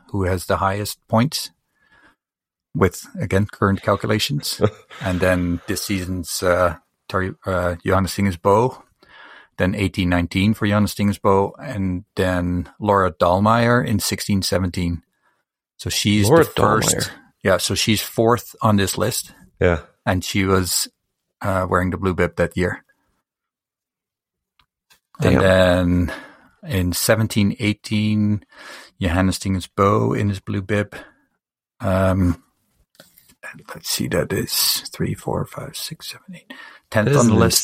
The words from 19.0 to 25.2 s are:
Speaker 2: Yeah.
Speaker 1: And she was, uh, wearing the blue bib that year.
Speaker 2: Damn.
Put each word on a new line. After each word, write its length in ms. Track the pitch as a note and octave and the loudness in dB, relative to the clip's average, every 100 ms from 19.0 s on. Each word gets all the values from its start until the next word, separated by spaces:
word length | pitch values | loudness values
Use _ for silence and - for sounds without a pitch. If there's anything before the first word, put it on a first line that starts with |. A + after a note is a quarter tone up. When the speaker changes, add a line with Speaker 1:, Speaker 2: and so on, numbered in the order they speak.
| G2+ - - - - - | -4 -4 -10 -18 -18 0
Speaker 2:
Yeah. 220 | F#2 D#2+ - _ - | 0 0 -4 _ -2
Speaker 1:
And 180 | F#2 | -2
she 220 | - G2+ F#2+ | -2 -2 2
was, 420 | F#2+ F2+ - - _ _ _ _ - | 2 0 -4 -6 _ _ _ _ -10
uh, 240 | G#2 F#2+ F2+ | -4 -2 0
wearing 220 | F2+ F3+ | 0 0
the 80 | F#2 | -2
blue 160 | F#2+ | -2
bib 220 | F2+ F2 - | 0 -2 0
that 200 | E2+ - | -2 0
year. 280 | F2 - _ _ _ _ _ _ _ _ _ _ _ _ _ _ _ _ _ _ _ _ _ _ _ | -4 -4 _ _ _ _ _ _ _ _ _ _ _ _ _ _ _ _ _ _ _ _ _ _ _
Speaker 2:
Damn. 140 | - | -2